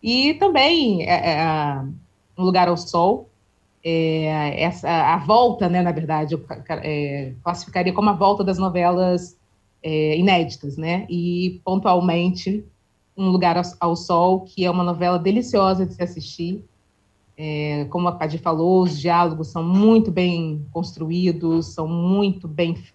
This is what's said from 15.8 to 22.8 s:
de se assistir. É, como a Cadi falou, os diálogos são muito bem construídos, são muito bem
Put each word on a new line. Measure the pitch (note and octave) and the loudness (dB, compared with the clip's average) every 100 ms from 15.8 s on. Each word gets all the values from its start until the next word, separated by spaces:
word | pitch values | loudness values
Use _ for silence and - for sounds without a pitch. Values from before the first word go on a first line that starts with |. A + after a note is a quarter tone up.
| F#3 | -2
de | |
se | - | -4
assistir. | F3 F3 D3+ - E3+ G3 - _ _ _ _ _ _ _ | -8 -8 -16 -10 -8 -8 -12 _ _ _ _ _ _ _
É, | D#3 D3+ D3+ D3 C#3+ | -8 -6 -4 -4 -4
como | F3 F3 | -2 -2
a | F3 | -2
Cadi | D#3 D#3+ | -4 -4
falou, | - D#3+ E3 F#3 | -2 0 4 4
os | F3+ D3 | 4 0
diálogos | D#3 E3+ F3 D#3 D#3 | 0 2 2 0 -6
são | E3+ | -4
muito | E3 F#3 G#3+ A3+ A3 | 0 4 6 6 4
bem | F3 F3+ F3 D#3+ D3+ D3 | 2 0 0 -2 -6 -8
construídos, | E3 F3+ - D#3+ E3+ F3+ E3 E3 E3 E3 | -8 -8 -8 -4 0 0 0 0 0 -2
são | - D#3 | -6 -4
muito | E3+ F3 G3 G3+ F#3 E3+ | -2 2 2 2 -2 -6
bem | D3+ E3+ E3+ | -2 -2 -2